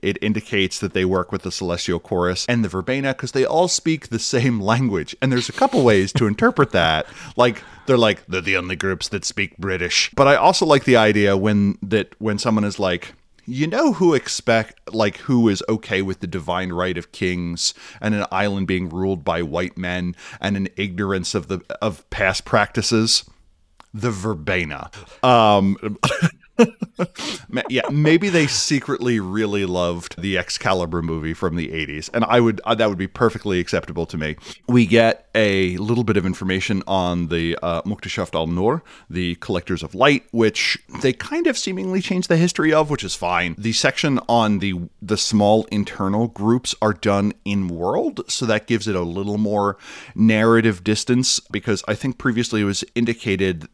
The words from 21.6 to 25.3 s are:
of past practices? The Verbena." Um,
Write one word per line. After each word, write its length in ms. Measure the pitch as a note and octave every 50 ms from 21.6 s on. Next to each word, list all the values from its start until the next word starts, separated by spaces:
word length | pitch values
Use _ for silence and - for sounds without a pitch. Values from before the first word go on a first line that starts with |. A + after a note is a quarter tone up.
| - - - -
of 280 | G#2+ A2 E2 - _ -
past 340 | - - G2+ F#2 F#2+ - -
practices? 800 | - - A2 G#2 - - A#2 G#2 - A#2 A2 A2+ A2+ - - - - _ _ _ _ _ _ _ _ _ _ - _ -
The 160 | A2 G#2 B2
Verbena." 800 | G#2+ F#2 F#2 G#2+ G#2 D#2 D2 G2+ F#2 F2+ E2+ D2+ C#2+ C#2 - - - - - - - -
Um, 540 | - B2+